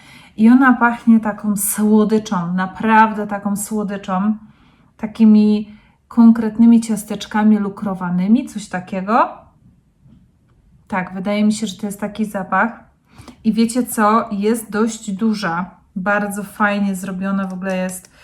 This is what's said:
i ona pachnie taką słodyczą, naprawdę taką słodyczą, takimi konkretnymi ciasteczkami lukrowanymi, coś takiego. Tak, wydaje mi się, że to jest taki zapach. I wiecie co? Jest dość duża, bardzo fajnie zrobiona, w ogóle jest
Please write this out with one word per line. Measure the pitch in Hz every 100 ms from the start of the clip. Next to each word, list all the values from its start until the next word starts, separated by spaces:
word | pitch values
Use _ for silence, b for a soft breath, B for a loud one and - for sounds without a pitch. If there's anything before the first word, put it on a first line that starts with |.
| B B B -
i | 220
ona | 254 262
pachnie | 247 240 233 - 226
taką | 214 202 208 202
słodyczą, | - - 214 214 202 214 214 185 170
naprawdę | 180 185 - 220 214 220 208 208
taką | 202 202 202
słodyczą, | - 214 202 202 202 185 208 214 b b b b b _
takimi | 214 214 220 214 208 214 214 B B B _
konkretnymi | - 233 226 220 214 233 233
ciasteczkami | 226 214 - 202 - 214 214 214
lukrowanymi, | 202 196 202 180 180 180 190 247 -
coś | 208 -
takiego. | 180 180 190 190 233 349 - - _ _ _ _ _ _ _ _ _ _ _ _ _ -
Tak, | 190 180
wydaje | 190 190 208
mi | 214
się, | 214 214
że | -
to | 208
jest | 196
taki | 208 208 208
zapach. | 202 185 190 226 - _ _ _ B B B
I | 220
wiecie | 214 226 254
co? | 240 - 208 226 226
Jest | 196 208 233 -
dość | 208 226 - -
duża, | 190 226 208 180 170 185 - _ 196
bardzo | 190 208 208 196
fajnie | 208 - 208 202 202 190
zrobiona, | 196 185 196 196 190
w |
ogóle | 185 190 185
jest | 185 185 - b